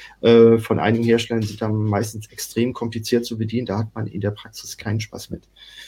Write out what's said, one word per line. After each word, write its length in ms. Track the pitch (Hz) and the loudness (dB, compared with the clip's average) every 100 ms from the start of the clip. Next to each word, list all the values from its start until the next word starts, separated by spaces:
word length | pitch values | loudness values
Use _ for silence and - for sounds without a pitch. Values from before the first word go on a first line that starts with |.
| - - | -20 0
äh, 360 | 117 117 113 113 | 6 8 8 6
von 200 | 110 98 | 2 0
einigen 260 | 95 117 | 2 2
Herstellern 380 | 117 117 117 117 | 2 2 2 -2
sind 180 | 107 104 | -4 -4
dann 120 | 110 | -4
meistens 520 | 107 107 101 110 110 - | -2 0 0 -2 -8 -16
extrem 420 | - - 117 123 | -16 -8 -2 -2
kompliziert 520 | 127 117 113 107 120 | -4 -8 -6 -2 -2
zu 120 | 117 113 | -2 -6
bedienen. 280 | 107 117 120 | -4 -4 -4
Da 120 | 98 | -4
hat 160 | 110 | -4
man 120 | 113 107 | -8 -10
in 140 | 95 | -6
der 100 | 101 | -6
Praxis 440 | 104 - - - - | -6 -14 -18 -18 -12
keinen 240 | 120 110 | -6 -6
Spaß 300 | 107 - - | -6 -14 -14
mit. 120 | - _ _ - - | -14 _ _ -20 -20